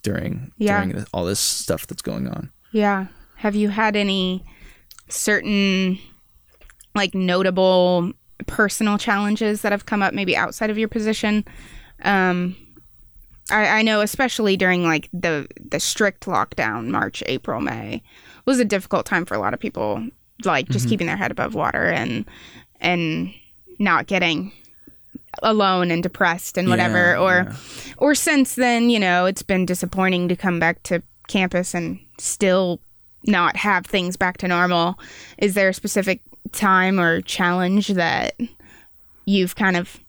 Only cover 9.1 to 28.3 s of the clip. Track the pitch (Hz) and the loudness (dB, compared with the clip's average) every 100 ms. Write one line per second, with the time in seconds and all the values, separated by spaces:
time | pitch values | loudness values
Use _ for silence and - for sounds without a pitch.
9.1 | 202 208 208 220 208 214 202 - 208 196 | 0 0 0 0 0 0 -2 -2 0 0
10.1 | - 190 147 - - 214 214 220 226 214 | 0 0 0 0 -2 -4 -2 -2 -2 -2
11.1 | 220 214 214 - - - - - - - | 0 0 0 -2 -10 -20 -20 -20 -6 0
12.1 | 196 185 180 180 185 - - _ _ - | 2 2 0 -2 -6 -16 -20 _ _ -20
13.1 | - - - - 214 208 214 220 214 208 | -20 -20 -20 -2 0 2 2 2 2 0
14.1 | - 262 - 214 190 185 180 170 156 - | 0 -2 0 0 2 2 2 2 0 -2
15.1 | 175 180 151 - - - - - - 208 | -4 -2 -2 -6 -14 -8 -4 -4 0 0
16.1 | - - 147 - - 113 110 117 110 101 | 0 -4 -2 -2 -2 -4 -4 -4 -2 -2
17.1 | - - - - - 143 113 107 - - | -4 -6 -6 -4 -6 -6 -6 -8 -10 -12
18.1 | - - - - 262 226 202 - 190 - | -20 -20 -6 0 2 2 0 0 -4 0
19.1 | 185 170 104 101 - - - 107 101 226 | -2 -2 -2 -2 -4 -6 -6 -4 -4 -6
20.1 | - _ - 190 151 - 123 123 220 170 | -12 _ -6 0 0 0 -2 0 0 -2
21.1 | 156 - - - - 151 - - - - | -2 -4 -4 -4 -2 -2 0 0 0 -2
22.1 | - - - - - - _ 170 180 165 | -6 -8 -14 -20 -20 -20 _ -2 0 -2
23.1 | 160 185 - _ _ - - 202 165 - | -4 -6 -10 _ _ -20 -4 0 0 0
24.1 | 190 175 156 190 - - _ - - _ | 0 0 0 -6 -14 -20 _ -20 -20 _
25.1 | - - - - 220 196 185 175 165 175 | -20 -18 -4 0 2 2 2 2 0 -2
26.1 | - 180 170 - - 180 180 180 180 175 | 0 0 0 -4 -2 0 2 2 4 4
27.1 | 151 185 180 180 - - - - - 285 | 4 4 2 0 -6 -14 -16 -16 0 2
28.1 | 285 - | 2 2